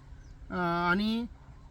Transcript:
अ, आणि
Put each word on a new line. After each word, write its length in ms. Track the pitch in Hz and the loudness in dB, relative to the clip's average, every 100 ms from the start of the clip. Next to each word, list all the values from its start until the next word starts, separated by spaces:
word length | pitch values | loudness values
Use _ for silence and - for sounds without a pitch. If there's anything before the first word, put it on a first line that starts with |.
| - - - - - | -18 -18 -16 -16 -6
अ, 40 | 185 175 170 175 | 0 2 4 4
आणि 340 | 185 214 226 240 - - - - | 4 4 2 -2 -8 -18 -18 -20